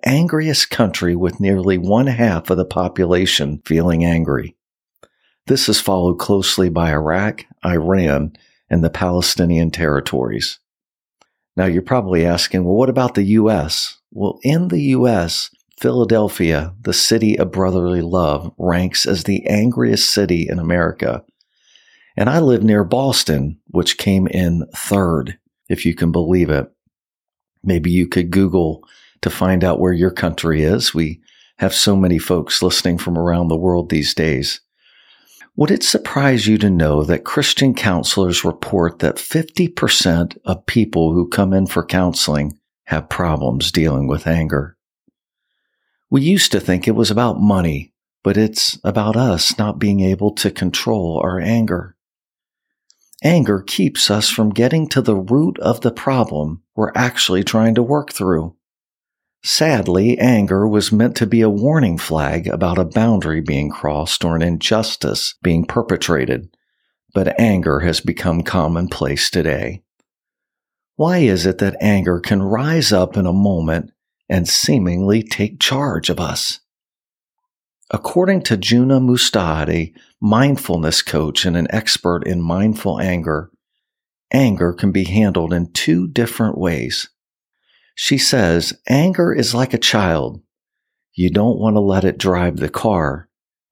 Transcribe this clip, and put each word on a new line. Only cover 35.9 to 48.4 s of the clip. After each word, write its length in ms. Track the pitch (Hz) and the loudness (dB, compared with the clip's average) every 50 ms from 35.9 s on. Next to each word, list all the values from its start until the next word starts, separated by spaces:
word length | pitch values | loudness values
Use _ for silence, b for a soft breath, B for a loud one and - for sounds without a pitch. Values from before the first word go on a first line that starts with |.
| - 214 - - - 139 139 139 131 117 101 107 | -2 -2 -4 -2 -2 0 2 2 2 2 2 2
you 100 | 107 107 | 2 4
to 100 | 104 101 | 4 2
know 340 | 92 85 80 76 73 73 76 | 4 4 2 2 2 2 2
that 200 | 78 85 78 - | 0 0 -2 -2
Christian 520 | - - 151 143 - 143 - 131 135 120 | -4 -2 0 0 0 0 2 2 0 0
counselors 680 | - - 110 92 85 - - - 101 95 90 87 - - | 0 -2 0 0 0 -2 -2 0 0 0 0 0 0 -2
report 540 | 87 80 - - - - 95 85 82 - - | -2 -4 -4 -6 -2 0 0 0 0 -2 -2
that 200 | - 80 - - | -2 -2 -2 -4
fifty 480 | - - - 160 160 - _ - 180 165 | -8 -4 -4 -4 -4 -2 _ -2 -2 -2
percent 680 | - - - - - - - 180 - - 87 85 - - _ | 0 -2 0 0 0 2 2 2 2 2 0 -2 -6 -10 _
of 200 | - 92 - - | -4 -4 -4 -4
people 480 | - - 120 107 - - 85 82 80 80 | -2 0 0 0 2 2 2 2 2 2
who 140 | 90 87 87 | 0 0 0
come 240 | - - 101 95 95 | 0 0 0 2 2
in 140 | 95 95 92 | 2 0 0
for 180 | - 87 82 | -2 -4 -4
counseling 720 | - - 90 92 90 82 - - - 73 73 73 76 - - _ _ _ _ _ | 0 0 0 0 0 0 -2 -2 -2 0 -2 -2 -4 -6 -12 _ _ _ _ _
have 240 | - 78 76 73 - | -6 -6 -6 -6 -6
problems 640 | - - 90 85 78 69 69 62 60 69 - - | -6 -4 -2 -2 0 0 -2 -2 -2 -2 -4 -2
dealing 360 | - 85 80 80 71 67 69 65 | 0 0 0 2 0 0 0 -2
with 180 | 71 73 - | -2 -2 -2
anger? 520 | 80 82 82 80 76 73 69 71 - - _ _ _ _ _ _ _ _ _ _ _ _ _ _ _ _ _ _ _ _ _ _ _ _ _ _ _ | 0 0 0 0 0 -2 -4 -4 -6 -12 _ _ _ _ _ _ _ _ _ _ _ _ _ _ _ _ _ _ _ _ _ _ _ _ _ _ _
We 120 | - 139 | 0 2
used 300 | 139 160 196 185 - - - | 4 4 2 2 2 2 0
to 60 | 101 | -2
think 280 | - - 90 92 - - | 0 0 0 0 2 0
it 80 | 110 | 2
was 160 | 110 117 101 | 2 2 2
about 300 | 107 110 123 117 95 - | 2 0 0 0 0 2
money, 520 | 98 104 101 95 87 85 76 69 73 - _ _ _ _ _ _ _ | 2 4 4 4 2 0 -2 -4 -8 -12 _ _ _ _ _ _ _
but 140 | 98 101 | 0 2
it's 420 | 104 | 2